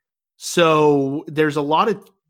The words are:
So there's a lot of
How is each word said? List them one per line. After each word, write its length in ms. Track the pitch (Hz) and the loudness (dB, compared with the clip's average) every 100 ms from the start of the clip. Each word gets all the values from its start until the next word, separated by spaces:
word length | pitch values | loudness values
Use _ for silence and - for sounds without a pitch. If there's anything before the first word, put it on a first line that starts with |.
| _ _ _ _ | _ _ _ _
So 840 | - 175 165 156 151 143 135 147 165 | -6 0 2 4 2 2 -2 -6 -6
there's 300 | 151 156 147 | -2 -2 -2
a 40 | |
lot 280 | 143 160 214 | -2 0 0
of 200 | 196 - _ | -4 -10 _